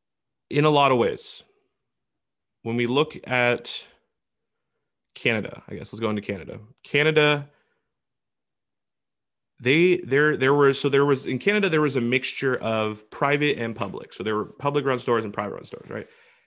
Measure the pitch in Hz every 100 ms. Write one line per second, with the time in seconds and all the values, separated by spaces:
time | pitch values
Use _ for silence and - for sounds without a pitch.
0 | _ _ _ _ - 147 156 143 139 123
1 | 98 67 - - - _ _ _ _ _
2 | _ _ _ _ _ _ 113 120 120 135
3 | 151 - - 127 120 117 - - - _
4 | _ _ _ _ _ _ _ _ _ _
5 | _ - 123 110 - - - - - 107
6 | 110 107 101 101 - 104 - _ - 143
7 | 151 156 151 147 143 _ _ _ _ _
8 | _ _ _ _ _ _ _ _ _ _
9 | _ _ _ _ _ _ 123 151 180 -
10 | 117 135 151 143 131 143 139 135 143 139
11 | 143 131 - 123 202 208 196 156 147 131
12 | 117 127 - - 135 123 113 110 107 107
13 | _ - 139 147 147 123 117 107 101 -
14 | - - 107 107 98 - 143 143 135 127
15 | 127 113 107 104 104 - - - - 110
16 | - _ _ _